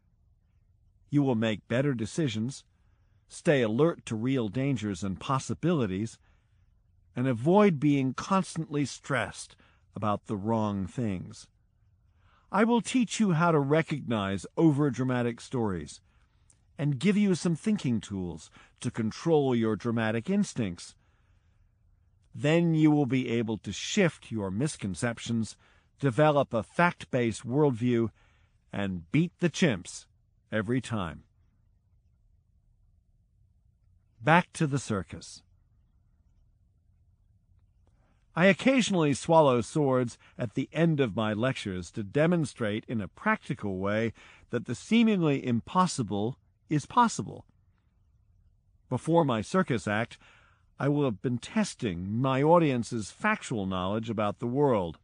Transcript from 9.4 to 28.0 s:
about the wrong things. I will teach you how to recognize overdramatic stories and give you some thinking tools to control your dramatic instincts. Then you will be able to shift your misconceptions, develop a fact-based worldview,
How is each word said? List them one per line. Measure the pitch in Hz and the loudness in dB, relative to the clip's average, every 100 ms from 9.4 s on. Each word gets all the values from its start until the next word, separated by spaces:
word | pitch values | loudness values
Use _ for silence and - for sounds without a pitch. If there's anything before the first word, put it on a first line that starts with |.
| - - _ _ _ - | -18 -20 _ _ _ -6
about | 107 101 - | -2 -2 -4
the | 107 | -6
wrong | 104 113 107 101 92 | -2 0 0 -2 -6
things. | - 113 92 101 - - _ _ _ _ _ _ _ _ _ _ | -4 -4 -6 -8 -16 -20 _ _ _ _ _ _ _ _ _ _
I | 190 | 2
will | 226 233 | 2 2
teach | - 262 220 - | 0 0 0 0
you | 214 | 2
how | 156 175 | 4 4
to | 160 | 4
recognize | 139 156 156 147 156 110 95 98 - - | 4 2 0 -6 -2 -2 -2 -4 -6 2
overdramatic | 165 135 147 120 131 123 120 117 | 4 4 2 0 -2 0 -2 -6
stories | - 131 107 90 76 - _ _ _ _ _ _ _ - | -6 -2 -2 -2 -8 -14 _ _ _ _ _ _ _ -4
and | 156 135 | -4 0
give | 180 202 | 2 4
you | 208 | 2
some | 180 180 156 | 2 0 -2
thinking | 214 208 143 113 | -2 -2 0 -2
tools | - 98 87 78 - - - _ | -4 -6 -6 -10 -16 -20 -20 _
to | 123 | -8
control | - 110 - 165 156 135 120 | -4 -6 -4 2 2 4 2
your | 110 107 | 2 0
dramatic | 120 117 110 113 113 | -2 0 0 -2 -2
instincts. | 202 196 - 104 85 - - _ _ _ _ _ _ _ _ _ _ _ _ _ 113 | -2 -2 -4 -6 -6 -14 -20 _ _ _ _ _ _ _ _ _ _ _ _ _ -4
Then | 143 170 170 160 | 2 4 4 6
you | 156 | 6
will | 147 135 | 4 2
be | 131 127 | 0 0
able | 117 113 110 | 0 0 -4
to | 104 | -6
shift | 95 - 214 175 - - | -8 -2 2 2 0 -8
your | 110 95 | -6 -4
misconceptions, | 98 151 - 101 90 120 113 - 117 107 - _ _ _ _ | -2 -4 -4 -8 -4 -4 -4 -4 -2 -4 -10 _ _ _ _
develop | 139 110 151 143 - | -2 4 4 4 0
a | 117 | -2
fact-based | 98 - 170 - - 131 120 101 117 | -4 0 0 0 -6 -2 -2 -4 -4
worldview, | 135 147 113 123 117 | 0 2 2 0 0